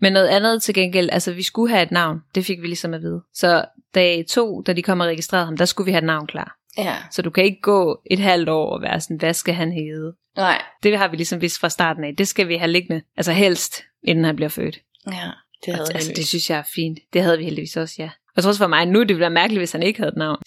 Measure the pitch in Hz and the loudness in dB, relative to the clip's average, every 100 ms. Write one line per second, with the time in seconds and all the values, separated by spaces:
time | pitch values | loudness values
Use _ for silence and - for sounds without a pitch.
0 | 196 190 185 196 220 226 220 196 185 185 | 2 4 4 4 4 0 0 0 2 2
1 | 175 175 180 175 190 - 233 214 170 175 | 2 0 -2 -4 -6 0 2 2 2 2
2 | 165 160 - - 185 180 170 170 170 160 | 0 -4 -4 -4 -2 -4 -6 -6 -6 -6
3 | 165 170 - - 180 170 - _ _ 190 | -6 -8 -10 0 4 4 2 _ _ 2
4 | 180 170 165 - 226 190 - 175 175 185 | 4 2 0 0 0 -2 -2 -2 0 2
5 | 170 160 - 185 170 156 175 - 196 185 | 2 -2 0 0 0 0 0 0 0 2
6 | 160 156 151 151 - - _ - 190 127 | 2 -2 -4 -10 -10 -14 _ -8 -6 -6
7 | - - 170 170 190 190 - 202 175 - | -8 -6 -2 2 2 2 2 4 4 0
8 | - 185 196 175 160 156 151 - - - | -2 0 4 4 2 0 0 -2 -4 -4
9 | - 160 165 170 - 175 165 175 151 156 | -4 -2 -2 -2 -2 -2 -2 -4 -6 -8
10 | 156 170 _ - 190 151 - - 208 208 | -10 -14 _ -2 0 0 -2 -2 2 2
11 | 190 160 170 175 170 - 170 - 170 151 | 0 -2 -4 -2 -4 -2 -4 0 -2 -2
12 | 147 143 196 - 185 170 170 170 180 160 | -6 -2 -2 0 -2 0 0 0 0 -6
13 | - - 165 170 202 170 - - - _ | -6 -6 -2 2 2 2 -4 -10 -16 _
14 | - 165 160 147 151 - 151 151 _ _ | 0 2 2 0 -4 -4 -8 -8 _ _
15 | - 185 175 - _ _ - 170 156 165 | -14 -12 -12 -14 _ _ -8 -6 -4 -4
16 | 160 165 151 170 - 156 143 - 165 160 | -6 -4 -4 -2 -2 -4 -4 -4 -4 -6
17 | _ 175 180 165 165 156 160 - 160 - | _ 0 2 2 -2 -8 -8 -6 -8 -8
18 | 160 - _ - 185 202 190 156 170 202 | -14 -14 _ 0 2 2 2 4 4 4
19 | 226 175 170 170 196 214 175 156 175 214 | 4 2 2 4 2 0 -2 -2 -2 0
20 | 160 160 156 151 | -4 -2 -4 -4